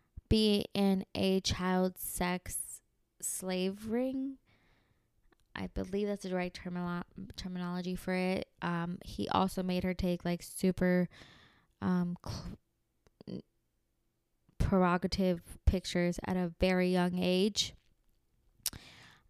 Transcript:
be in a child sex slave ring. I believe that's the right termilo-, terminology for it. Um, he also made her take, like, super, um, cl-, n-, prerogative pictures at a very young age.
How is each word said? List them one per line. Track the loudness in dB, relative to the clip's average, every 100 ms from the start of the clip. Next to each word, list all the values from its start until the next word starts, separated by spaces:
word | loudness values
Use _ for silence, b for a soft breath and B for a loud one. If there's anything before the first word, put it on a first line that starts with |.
| b -20 2
be | 4 6 4 2
in | 2 4 2 0 -2
a | 2 2
child | 0 0 2 2 2 -2
sex | -10 -4 -2 -2 -6 -10 -10 -14 _ _ _ _
slave | -8 -6 -4 -2 -2 -2 -4
ring. | -2 0 -2 -6 -8 _ _ _ _ _ _ _ _ _ _ _ -8
I | -8
believe | -6 -4 -2 -2
that's | -4
the | -4
right | -4 -4
termilo-, | -6 -8 -4 -4 -4 -8 -12 -14 -10
terminology | -8 -6 -6 -4 -4 -4
for | -2
it. | 0 0 0 -4 _
Um, | -4 -2 -4 -6 -10
he | -6 0
also | 2 2 0
made | -2 -2
her | -2
take, | -2 -2 -2 -2
like, | -4
super, | -6 0 0 4 4 4 2 B B B B B B _
um, | 0 0 0 -4 -8
cl-, | -10 -10 -12 _ _ _ _ _ _ -12
n-, | -12 -12 _ _ _ _ _ _ _ _ _ _ 0
prerogative | 4 6 6 4 0 0 2 0 -4 0 2
pictures | 2 0 0 0 0 -2
at | -2
a | -2 0
very | 2 4 4
young | 4 2 2
age. | 2 2 2 0 -4 -6 _ _ _ _ _ _ _ _ -10 B B B B B